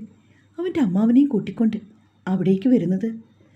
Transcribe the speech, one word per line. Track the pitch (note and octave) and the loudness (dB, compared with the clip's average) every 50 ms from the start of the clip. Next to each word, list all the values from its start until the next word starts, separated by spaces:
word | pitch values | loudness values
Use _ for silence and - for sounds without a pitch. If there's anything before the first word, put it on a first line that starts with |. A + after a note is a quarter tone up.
| G#3+ - - _ _ _ _ _ _ _ _ - | -10 -14 -20 _ _ _ _ _ _ _ _ -8
അവൻ്റെ | F4 F#4 E4+ E4+ | -6 -4 -2 0
അമ്മാവനെയും | B3+ F#3 E3+ G3 A3 A#3 A#3+ C4+ C#4+ C#4 | 0 0 0 0 2 4 4 4 4 4
കൂട്ടിക്കൊണ്ട് | A#3+ F#3+ - - G3 - A#3 G#3+ - - - - _ _ _ _ _ _ - F#3 | 2 -2 -4 -4 -4 -2 -2 -2 -2 -4 -10 -14 _ _ _ _ _ _ -6 -4
അവിടേക്ക് | F#3+ F#3 F3 F#3 F#3+ F#3+ - C4 | -2 0 2 2 2 2 2 2
വരുന്നത്. | B3+ G#3+ E3+ E3+ F#3+ F#3+ A3+ A3+ A3+ - - _ _ _ _ _ _ | 2 2 2 0 -2 -2 -4 -6 -8 -10 -16 _ _ _ _ _ _